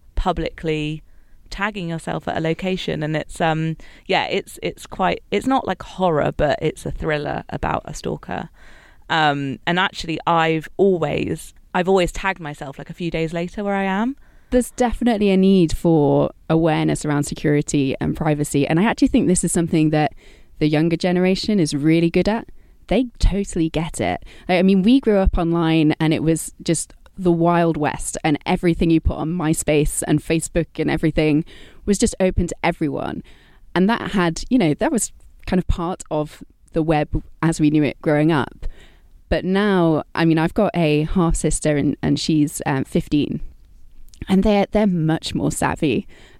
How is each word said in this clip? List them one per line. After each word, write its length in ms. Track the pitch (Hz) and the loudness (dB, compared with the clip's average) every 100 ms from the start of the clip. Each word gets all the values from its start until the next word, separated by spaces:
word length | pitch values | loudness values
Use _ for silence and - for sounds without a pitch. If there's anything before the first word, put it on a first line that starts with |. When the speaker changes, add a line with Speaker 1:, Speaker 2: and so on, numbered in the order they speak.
| - - | -8 -4
Speaker 1:
publicly 840 | 190 170 156 - 165 156 151 156 - - - - - | -2 -2 -4 -6 -4 -4 -4 -8 -12 -20 -20 -20 -14
tagging 400 | - 202 202 170 | -6 -6 -6 -6
yourself 380 | 165 - 165 - | -6 -6 -6 -4
at 100 | - | -4
a 20 | |
location. 600 | 160 165 185 185 - 151 | -2 -2 -2 -4 -4 -4
And 120 | 151 151 | -2 -4
it's, 240 | - - | -6 -2
um, 340 | 165 156 160 160 - - - | -2 0 -2 -6 -12 -14 -4
yeah, 200 | 175 87 | -2 -2
it's, 320 | 190 - - | -6 -8 -10
it's 220 | - - - | -10 -10 -12
quite, 360 | - 185 - - | -4 -2 -2 -4
it's 160 | 202 254 | -4 0
not 200 | 269 - | -2 -2
like 140 | 185 | -8
horror, 500 | - - 185 151 147 | -8 -2 0 0 0
but 260 | - 151 - | 0 -2 0
it's 240 | 156 - - | -4 -6 -8
a 60 | |
thriller 520 | - 160 151 147 - - | -6 -4 -4 -4 -8 -8
about 320 | - - - - | -6 -4 -4 -6
a 80 | |
stalker. 560 | 151 - - - - - - - - - - - | -10 -8 -8 -8 -10 -10 -16 -20 -20 -20 -16 -4
Um, 500 | 160 151 143 139 - - | 0 2 0 -4 -6 -2
and 100 | 175 | 0
actually, 400 | 190 - 165 156 - | -2 -4 -8 -6 0
I've 440 | 170 160 160 - - | 2 2 0 -4 0
always, 760 | 196 175 151 151 - 160 - - - | 2 2 0 -2 -4 -6 -10 -20 -6
I've 160 | 185 180 | -2 2
always 220 | 190 170 | 2 2
tagged 280 | - 196 185 | -2 -6 -6
myself, 380 | 151 147 143 139 | -10 -12 -14 -14
like, 120 | 143 | -14
a 40 | |
few 180 | - 170 | -8 -6
days 220 | 160 165 | -4 -4
later 300 | 170 180 - | -4 -6 -6
where 120 | 202 196 | -4 -2
I 80 | |
am. 320 | 196 190 240 277 - - - | 0 -2 -2 -6 -14 -20 0
Speaker 2:
There's 200 | 247 233 | 0 0
definitely 580 | - 240 - 240 208 208 | 0 -2 0 0 2 4
a 60 | 190 | 6
need 380 | 190 196 160 - | 6 6 4 2
for 560 | 175 160 143 143 143 - - | 4 4 4 4 0 -4 -2
awareness 540 | 160 165 156 156 147 | 2 2 2 0 -2
around 200 | 151 143 | -2 -2
security 720 | 139 - 151 147 - 147 135 - | -2 -2 0 0 0 0 0 -2
and 160 | 156 151 | -4 -2
privacy. 500 | 156 147 147 143 139 | -2 0 0 0 0
And 120 | 160 | 2
I 40 | |
actually 240 | 226 - 277 | 0 2 2
think 180 | 247 156 | 2 2
this 160 | 180 | 2
is 80 | 175 | 0
something 380 | 180 165 165 156 | -2 0 2 2
that 240 | 151 151 - - - - - | 2 0 -4 -20 -20 -14 -2
the 80 | 151 | 0
younger 280 | 151 165 165 | 2 2 0
generation 600 | 180 180 185 190 - 208 | 0 2 2 0 0 0
is 140 | 151 | 0
really 360 | 143 151 165 170 | 0 2 4 2
good 200 | 180 190 | 2 0
at. 180 | 226 - - - - - | -2 -6 -20 -20 -14 -2
They 200 | 202 247 - | -2 -2 2
totally 500 | - 196 202 180 160 | 2 2 -4 -2 -2
get 300 | 160 165 - | -2 -4 -4
it. 240 | 90 87 - - - | -4 -4 -8 -10 0
I, 120 | 180 | 2
I 20 | |
mean, 220 | 190 196 | 4 4
we 160 | 196 269 | 6 4
grew 160 | 226 202 | 4 2
up 200 | 190 185 | 2 2
online 580 | 170 170 160 160 156 - | 0 0 2 4 2 2
and 140 | 160 | 0
it 100 | 147 | 0
was 300 | 156 160 - - | 0 0 -4 -8
just 320 | - 160 - - - - | -2 -2 -4 -14 -20 -4
the 140 | 180 | 0
Wild 460 | 170 170 170 165 156 | 2 2 2 2 0
West, 400 | 147 - - - | -2 -4 -8 -4
and 160 | 160 143 - | -2 -2 -2
everything 420 | 180 175 165 165 | 0 0 2 4
you 100 | 160 | 4
put 180 | - - | 2 -2
on 160 | 151 | -4
MySpace 680 | 175 156 160 - 151 147 - - | -2 -2 -2 2 2 2 -2 0
and 120 | 151 | 0
Facebook 560 | - 165 - 170 156 - | 0 -2 -2 -4 -4 -4
and 100 | 151 | -2
everything 540 | 156 165 160 156 151 - - - - - | 0 0 2 2 2 -2 -10 -20 -8 -2
was 140 | 196 | 0
just 160 | 226 - | 0 0
open 280 | 185 - 170 | 0 0 -2
to 80 | - | -2
everyone. 580 | 170 170 151 135 - - - - _ - - 175 | -4 -2 -2 -4 -8 -10 -14 -20 _ -20 -4 2
And 120 | 190 | 2
that 220 | 233 175 | 0 -2
had, 320 | 196 170 165 - | 0 0 -2 -2
you 80 | 254 | 2
know, 160 | 165 139 | 2 2
that 160 | 269 | 0
was 200 | 254 - - - - - | -2 -4 -10 -20 -14 -4
kind 140 | 185 | -2
of 80 | - | 0
part 360 | - 170 185 - | -2 -2 -8 -6
of 320 | 151 151 - - _ _ | -4 -4 -10 -20 _ _
the 100 | 165 | -4
web 400 | 156 151 147 - - - | 0 0 0 -4 -6 -2
as 160 | 160 165 | -2 2
we 100 | 151 | 2
knew 140 | 151 | 4
it 180 | 143 - | 2 0
growing 300 | 160 147 156 | 0 2 2
up. 340 | 151 - - - - - - - - - | 2 -2 -6 -8 -8 -18 -20 -20 -12 -4
But 160 | 165 180 | -2 0
now, 580 | 196 208 190 165 156 - - | 0 2 4 2 0 -2 0
I 100 | 165 | 2
mean, 140 | 160 | 2
I've 140 | 165 - | 2 0
got 160 | 202 | 0
a 300 | 170 156 151 | 2 2 2
half 320 | 156 196 165 - | 0 0 2 2
sister 400 | 160 - 156 147 | 0 0 0 0
and, 180 | 143 - | 0 -2
and 180 | 151 143 | -2 -2
she's, 420 | - 156 147 - 156 | 0 2 2 -2 -4
um, 200 | 135 - | -4 -2
fifteen. 560 | 175 - 147 - - - - - - - - - - - | -2 0 0 0 -4 -10 -14 -20 -20 -20 -20 -20 -10 0
And 140 | 190 | 2
they're, 240 | 214 202 - | 4 2 2
they're 140 | 214 214 | 2 2
much 460 | 175 156 151 - | 2 0 -2 -4
more 180 | - 151 | -4 -2
savvy 560 | - - - 151 101 - - - - | -2 -2 -2 -2 -2 -4 -14 -20 -12